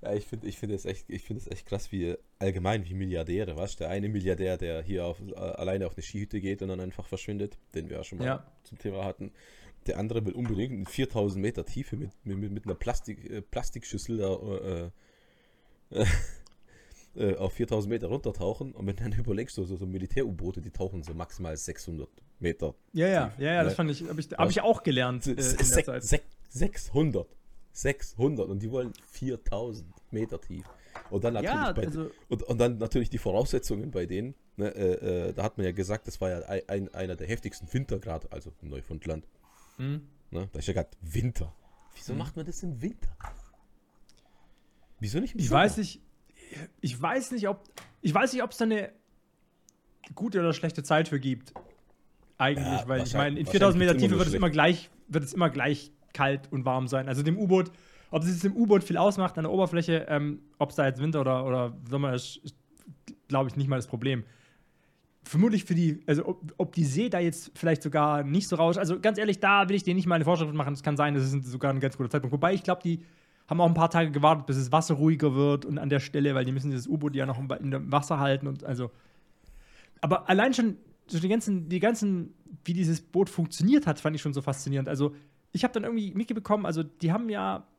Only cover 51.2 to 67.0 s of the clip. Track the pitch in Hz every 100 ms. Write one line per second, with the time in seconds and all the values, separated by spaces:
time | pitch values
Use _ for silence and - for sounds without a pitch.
51.2 | 135 123 - - - - _ _ _ _
52.2 | _ _ 131 143 135 131 113 131 127 -
53.2 | 143 143 143 196 196 175 180 151 190 185
54.2 | 180 190 175 151 156 175 - - - 156
55.2 | 143 - 170 139 131 143 - _ _ -
56.2 | 139 139 139 139 123 127 127 131 135 131
57.2 | 147 180 202 185 175 - - - - 160
58.2 | 165 175 190 196 226 202 190 170 185 196
59.2 | 185 - 156 185 185 170 170 165 - 151
60.2 | 147 147 - _ 160 - 139 127 147 156
61.2 | 131 131 131 127 123 117 120 139 139 127
62.2 | 127 - - - _ _ - - - -
63.2 | _ 135 135 120 139 131 117 120 131 127
64.2 | 110 _ _ _ _ _ _ _ _ _
65.2 | - 151 220 214 - 170 170 151 - 147
66.2 | 170 185 151 - 175 - 151 135